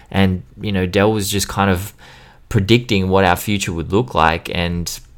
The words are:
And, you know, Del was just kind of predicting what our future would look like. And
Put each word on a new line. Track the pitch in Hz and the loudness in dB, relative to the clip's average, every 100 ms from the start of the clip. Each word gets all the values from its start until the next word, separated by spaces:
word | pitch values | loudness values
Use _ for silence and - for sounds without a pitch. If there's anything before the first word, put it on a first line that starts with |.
| - | -6
And, | 98 95 90 - - | 0 2 0 -8 -12
you | 107 | -6
know, | 98 90 | -2 0
Del | 98 104 | 2 2
was | 110 95 | 2 -2
just | 101 - | -4 -4
kind | - 98 | 0 0
of | 92 101 - - - - - - | 0 -4 -14 -20 -20 -20 -20 -4
predicting | 110 98 120 123 101 92 | -2 4 2 2 -2 2
what | 95 | 4
our | 95 87 | 4 2
future | - 104 101 | 0 -4 -4
would | 82 80 | -6 -2
look | 98 127 | -2 0
like. | 82 80 82 - | 2 2 2 -4
And | 87 87 87 85 - - | -4 -4 -4 -6 -10 -16